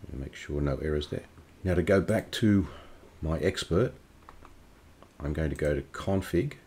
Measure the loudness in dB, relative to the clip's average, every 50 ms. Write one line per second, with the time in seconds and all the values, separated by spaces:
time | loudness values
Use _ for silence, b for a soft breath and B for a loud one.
0 | -14 -12 -10 -10 -10 -10 -12 -14 -10 -6 -4 -2 0 0 0 -2 -2 0 0 0
1 | -2 -2 -6 -8 -8 -10 -20 -20 -20 -20 -20 -6 -2 0 2 2 4 4 4 4
2 | 4 2 0 -2 -2 -4 -4 2 4 6 6 6 4 B B B B B B B
3 | B B B -8 -4 -2 -2 2 0 0 0 -2 -4 0 2 2 2 2 -2 -8
4 | -20 -20 -20 -20 -20 -20 -20 -20 -20 -20 -20 -20 -20 -20 -20 -20 -20 -20 -20 -20
5 | -20 -20 -16 -8 -6 -4 -2 0 0 -2 -2 0 0 0 0 0 -4 -8 -12 -8
6 | -4 0 0 0 0 0 0 0 0 0 -6 -10 -20